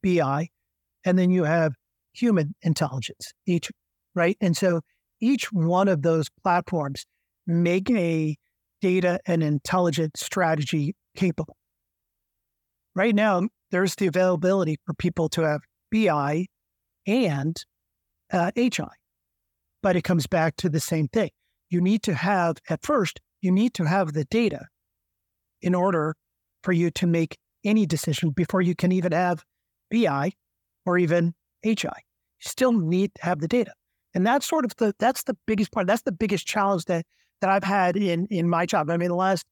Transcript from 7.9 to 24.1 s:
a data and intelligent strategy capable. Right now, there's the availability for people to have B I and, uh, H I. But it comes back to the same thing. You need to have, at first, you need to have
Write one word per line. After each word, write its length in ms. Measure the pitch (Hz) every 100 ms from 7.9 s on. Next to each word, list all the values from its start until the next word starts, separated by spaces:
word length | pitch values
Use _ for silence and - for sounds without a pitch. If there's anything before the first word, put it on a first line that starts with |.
a 460 | 233 170 160 156 151 _ _ _ _
data 400 | 190 185 180 175 -
and 160 | 165
intelligent 760 | 151 147 - 185 175 147 156 -
strategy 800 | - - 170 160 139 160 147 - _
capable. 420 | - 190 160 160 - _ _ _ _ _ _ _ _ _ _ _ _ _
Right 200 | 180 220
now, 340 | 208 214 180 202 _ _
there's 240 | 180 190
the 120 | - 190
availability 720 | 175 185 175 180 196 165 156
for 100 | -
people 340 | - 175 170 156
to 120 | -
have 180 | 156 147 _ _ _
B 180 | 220 208
I 380 | 147 143 156 185 _ _ _ _ _ -
and, 500 | 233 214 143 147 165 - _ _ _ _ _ _
uh, 180 | 185 175 233
H 240 | 247 -
I. 80 | - - _ _ _ _ _ _ _ _
But 140 | 196 180
it 60 |
comes 240 | - 175 -
back 300 | 175 160 -
to 120 | 180
the 120 | 151
same 260 | - 160 147
thing. 220 | 226 180 _ _ _ _
You 100 | 175
need 220 | 180 214
to 100 | -
have, 420 | 139 175 196 170 160 -
at 140 | 160
first, 380 | - 294 175 - _ _
you 120 | 185
need 220 | 185 240
to 100 | -
have 300 | 156 190 175